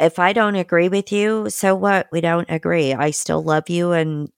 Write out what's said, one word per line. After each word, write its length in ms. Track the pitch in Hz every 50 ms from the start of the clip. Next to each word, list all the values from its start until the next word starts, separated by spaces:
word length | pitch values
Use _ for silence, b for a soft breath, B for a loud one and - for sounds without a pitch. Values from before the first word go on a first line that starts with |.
if 200 | 156 165 - -
I 120 | 175 185 202
don't 220 | 233 220 208 202
agree 340 | 196 175 - - 170 170 185
with 220 | 190 202 196 -
you, 400 | 208 208 208 214 220 220 214 214
so 240 | 202 - - 190 190
what? 320 | 190 190 202 196 190 175 - -
We 80 | 170
don't 280 | 165 165 170 170 170 -
agree. 440 | 165 160 - 165 170 170 151 135 131
I 160 | 123 143 151
still 320 | 151 - - - 160 156 156
love 260 | 160 156 156 156 -
you 220 | 175 175 175 175
and, 400 | 175 165 160 156 156 147 147 143 _